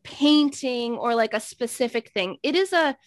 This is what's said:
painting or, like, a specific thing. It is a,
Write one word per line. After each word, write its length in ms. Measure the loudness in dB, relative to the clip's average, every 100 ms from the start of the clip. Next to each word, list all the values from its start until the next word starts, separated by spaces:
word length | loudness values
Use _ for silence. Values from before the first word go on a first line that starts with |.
painting 920 | -12 0 4 4 4 0 -4 -4 -4 -4
or, 180 | 0 0
like, 180 | 0
a 60 | -2
specific 720 | -8 -8 -6 -2 -2 -2 -6
thing. 260 | -4 -4 -2
It 100 | 0 0
is 180 | 2
a, 240 | 2 2 -2